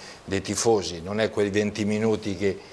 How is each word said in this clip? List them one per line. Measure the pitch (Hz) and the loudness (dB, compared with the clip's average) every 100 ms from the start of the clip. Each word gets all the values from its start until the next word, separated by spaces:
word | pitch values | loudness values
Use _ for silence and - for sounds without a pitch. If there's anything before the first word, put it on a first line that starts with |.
| - - | -18 -16
dei | - - | -4 -4
tifosi, | - 101 117 110 82 87 | -2 0 4 4 2 -6
non | 85 104 | -6 0
è | 107 | 0
quei | - 104 | 2 2
venti | 101 104 101 | 2 0 0
minuti | 104 107 110 107 107 92 | 0 2 2 0 -2 0
che, | 98 90 - | 0 -2 -8